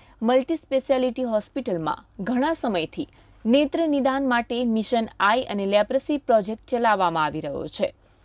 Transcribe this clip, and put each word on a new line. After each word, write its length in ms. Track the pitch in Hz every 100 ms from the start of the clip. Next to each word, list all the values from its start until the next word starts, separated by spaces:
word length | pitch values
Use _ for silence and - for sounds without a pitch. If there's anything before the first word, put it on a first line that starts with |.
| - -
મલ્ટી 340 | 220 254 262 320
સ્પેશિયાલિટી 680 | - 269 262 262 254 240
હોસ્પિટલમાં 1000 | 247 214 208 277 247 175 156 - - -
ઘણા 300 | 196 247 277
સમયથી 540 | 277 254 180 156 - 143 _ _ - 220
નેત્ર 420 | 269 294 330 330
નિદાન 400 | 285 262 269 269
માટે 360 | 240 233 233
મિશન 440 | 247 220 208 233 226 -
આઈ 240 | 196 240
અને 220 | - 202 196
લેપ્રસી 520 | 202 208 262 - 294
પ્રોજેક્ટ 520 | - 226 196 226 -
ચલાવવામાં 560 | 240 233 196 180 165 151
આવી 160 | 151
રહ્યો 260 | 147 139 156
છે, 260 | - - - _ _